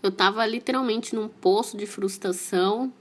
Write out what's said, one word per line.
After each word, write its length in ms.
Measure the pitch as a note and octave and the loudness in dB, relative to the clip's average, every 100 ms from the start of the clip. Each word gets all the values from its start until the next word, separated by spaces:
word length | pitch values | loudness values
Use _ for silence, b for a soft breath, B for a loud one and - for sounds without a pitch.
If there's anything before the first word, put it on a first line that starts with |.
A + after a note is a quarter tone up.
eu 80 | G3 | 0
tava 320 | F#3+ F#3+ G#3+ | 4 2 4
literalmente 680 | A3 A#3 B3 C4 B3+ A3 A#3 | 0 0 -2 -2 0 -2 -2
num 120 | A3+ G#3+ | -4 -6
poço 520 | - F#3 G3+ A#3+ G#3 | 0 2 4 0 -6
de 80 | G#3 | -10
frustração 1040 | - G3 F#3+ G3 F#3 - F#3 F#3+ G#3+ C4 - | -4 -6 -4 -4 -4 -2 0 2 0 -4 -6